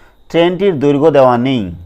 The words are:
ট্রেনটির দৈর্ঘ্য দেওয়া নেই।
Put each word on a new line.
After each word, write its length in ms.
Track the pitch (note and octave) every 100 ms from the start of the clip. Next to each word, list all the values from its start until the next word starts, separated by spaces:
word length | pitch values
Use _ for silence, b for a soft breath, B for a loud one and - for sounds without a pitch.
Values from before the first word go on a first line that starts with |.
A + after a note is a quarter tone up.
| b b _
ট্রেনটির 520 | E3 E3+ F3+ G3+ D#3+
দৈর্ঘ্য 300 | C#3+ C#3+ D#3
দেওয়া 280 | C#3+ B2+ A#2+
নেই। 240 | B2+ C3 F#2+ F2